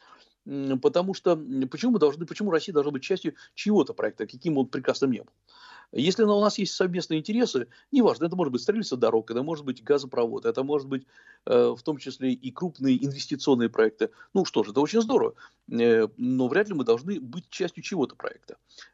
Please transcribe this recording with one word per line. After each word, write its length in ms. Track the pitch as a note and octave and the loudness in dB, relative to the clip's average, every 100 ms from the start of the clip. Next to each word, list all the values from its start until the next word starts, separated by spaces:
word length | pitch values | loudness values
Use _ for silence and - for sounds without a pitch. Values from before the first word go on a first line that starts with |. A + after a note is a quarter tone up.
| _ - _ _ - | _ -20 _ _ -10
М, 340 | C#3 C#3 C3 | -6 -2 2
потому 340 | D3 F3 F#3+ | 2 2 0
что, 180 | F#3 F#3 | 0 0
м, 360 | D#3+ D3 C3 C3 | 0 0 -4 -4
почему 240 | D#3 B3 | -2 0
мы 60 | A3+ | 4
должны, 280 | D3+ D3 E3+ | 4 2 -8
почему 240 | - G#3 | -6 0
Россия 220 | D#3+ F3 | 0 0
должна 180 | D3+ C#3+ | 0 0
быть 100 | C#3 | -2
частью 320 | - F#3 D#3+ - - | -2 -4 -4 -8 -14
чьего-то 380 | - G3+ G#3 C3 | -6 2 4 4
проекта, 340 | - G#2+ - G#2+ | 0 -4 -2 -8
каким 300 | B2+ E3+ C#3+ | -6 -2 0
он 100 | C3 | 0
прекрасным 440 | D3 B2+ B2 C3+ | -2 -2 0 0
ни 60 | A2+ | 0
был? 140 | - _ _ _ - - - | -6 _ _ _ -20 -20 -10
Если 300 | - D#3 F#3+ | -2 0 2
на-, 120 | G#3+ | 4
у 60 | G#3 | 4
нас 180 | G#3 G#3+ | 2 0
есть 140 | F#3 | -4
совместные 460 | - F#3 F3 D#3 D#3+ | -2 -2 -2 -2 -4
интересы, 460 | D3+ A3 A#3+ B2+ A#2 _ _ | -2 0 0 0 -6 _ _
неважно, 340 | C#4 G3+ A#2+ E3 | 4 4 4 0
это 100 | F3+ | 0
может 160 | D3+ | -2
быть 100 | B2 | -2
строительство 340 | - G#3+ G3 B2+ | 0 -2 -2 0
дорог, 340 | A2+ A2+ A2 | 2 2 0
это 120 | A#2 | -4
может 220 | D3 D#3 | -4 -6
быть 180 | C#3 B2 | -6 -4
газопровод, 640 | A2 C#3+ C3+ B2 A#2 A2+ A#2 | 0 0 0 -2 -2 -2 -4
это 160 | A#2 | -2
может 260 | C3+ D3 C3+ | -2 -2 -4
быть, 180 | C3+ - _ - _ - | -8 -8 _ -20 _ 0
э, 280 | A#2+ A#2+ A#2 | 4 4 2
в 60 | |
том 160 | - C#3+ | -4 -6
числе 340 | C3+ B2+ C3 | -8 -6 -4
и 180 | B2 C3 | -4 -6
крупные 520 | - F3+ - C3+ B2+ | -8 -8 -2 0 2
инвестиционные 640 | C#3 C#3 - D#3 - B2 A#2 | 0 -6 -8 -4 0 2 2
проекты. 420 | A#2 A2 - A2 - - | 2 2 2 -6 -6 -4
Ну 120 | G3 | -2
что 180 | F3 - | 0 0
ж, 80 | G#2 | -2
это 100 | A#2 | 0
очень 220 | D3 A3 | 0 0
здорово, 320 | A3+ A#3+ A2+ - - _ - | 2 2 0 -4 -20 _ -6
э, 380 | A#2 A#2 A2+ G#2+ - | 0 4 4 2 -2
но 320 | B2 B2+ B2+ | -2 0 2
вряд 200 | D3+ G#3 | 2 0
ли 60 | |
мы 100 | E3+ | 0
должны 360 | A#2 A#2 D#3 F#3 | 0 0 0 -8
быть 300 | B2+ E3+ - | -8 -14 -10
частью 320 | - F3+ - | -6 -6 -6
чего-то 320 | - F#3 B2 | -8 -4 -4
проекта. 420 | - - - - - _ - - | -4 -12 -12 -20 -20 _ -20 -20